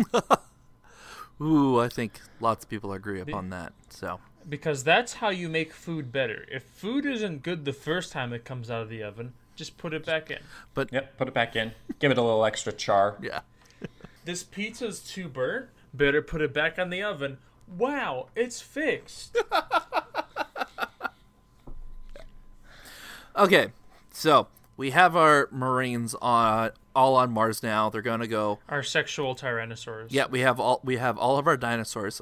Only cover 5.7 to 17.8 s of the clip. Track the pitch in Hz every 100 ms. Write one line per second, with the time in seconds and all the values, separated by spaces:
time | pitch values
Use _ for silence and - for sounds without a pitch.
5.7 | - - 160 131 135 123 - - - -
6.7 | - 196 269 294 240 208 151 165 175 139
7.7 | 127 - 170 135 - 123 117 - 127 117
8.7 | 117 110 113 104 101 123 - _ - 160
9.7 | - 170 156 160 160 156 143 - - -
10.7 | - 131 127 135 - 127 123 117 113 110
11.7 | - - - 143 123 117 110 110 - 113
12.7 | 98 - 101 98 104 - - - _ _
13.7 | - - - - - 170 175 - - 214
14.7 | 220 240 180 - 190 175 123 131 226 240
15.7 | _ - 131 143 147 147 170 147 135 160
16.7 | - 180 180 208 160 139 131 _ _ -
17.7 | 180